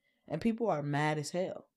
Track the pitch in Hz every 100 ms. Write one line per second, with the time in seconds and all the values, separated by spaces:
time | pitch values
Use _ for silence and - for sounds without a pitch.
0 | _ _ - 165 226 226 226 156 143 143
1 | 151 151 147 180 185 - -